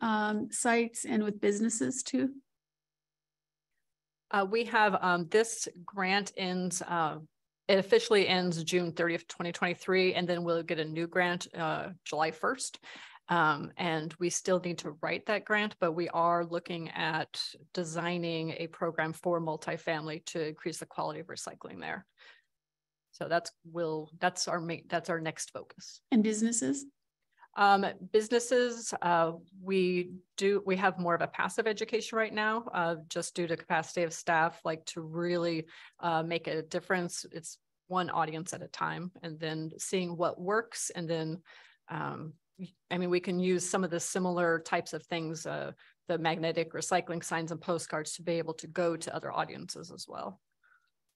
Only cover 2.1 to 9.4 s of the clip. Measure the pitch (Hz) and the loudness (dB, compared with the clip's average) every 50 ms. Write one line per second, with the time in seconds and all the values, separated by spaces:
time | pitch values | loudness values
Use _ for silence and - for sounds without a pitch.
2.1 | - 254 262 262 277 - - _ _ _ _ _ _ _ _ _ _ _ _ _ | 0 2 2 0 0 -6 -14 _ _ _ _ _ _ _ _ _ _ _ _ _
3.1 | _ _ _ _ _ _ _ _ _ _ _ _ _ _ _ _ _ _ _ _ | _ _ _ _ _ _ _ _ _ _ _ _ _ _ _ _ _ _ _ _
4.1 | _ _ _ - - 202 196 190 214 226 233 214 233 226 214 208 190 190 185 185 | _ _ _ 0 2 2 2 4 2 0 2 2 4 6 6 6 4 4 4 2
5.1 | 175 175 170 165 - 214 226 220 - - - - - 180 170 - - 196 190 185 | 2 2 2 4 4 4 4 4 0 -6 -6 -8 -8 -12 -16 -10 -4 -2 0 2
6.1 | 196 208 202 190 - - 190 180 185 180 180 185 170 - - - 175 170 160 151 | 2 2 0 -2 -4 -4 -2 -2 0 0 -2 -2 -2 -4 -4 -2 0 2 2 0
7.1 | 151 156 156 - _ _ _ _ _ _ _ - 202 196 185 196 240 226 233 - | -2 -4 -10 -16 _ _ _ _ _ _ _ 4 4 4 6 6 6 6 6 6
8.1 | 226 202 180 - 185 185 180 180 165 165 160 160 180 180 175 170 160 170 165 170 | 6 6 6 6 4 4 4 2 0 0 0 2 2 2 2 0 0 0 2 2
9.1 | 165 165 - - - - | 0 -2 -4 -8 -10 -6